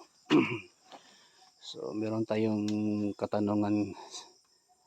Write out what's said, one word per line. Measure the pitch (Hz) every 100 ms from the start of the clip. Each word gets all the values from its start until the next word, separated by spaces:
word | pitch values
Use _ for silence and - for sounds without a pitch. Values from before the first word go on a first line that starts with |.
| - _ -
<clears throat> | 151 117 113 - _ _ - - - _ _ - _ -
So | - 65
meron | 104 110 110
tayong | 113 107 110 107 104 107 107 104 104 98
katanungan. | 104 104 104 104 104 104 95 - - - - _ _ _ _ _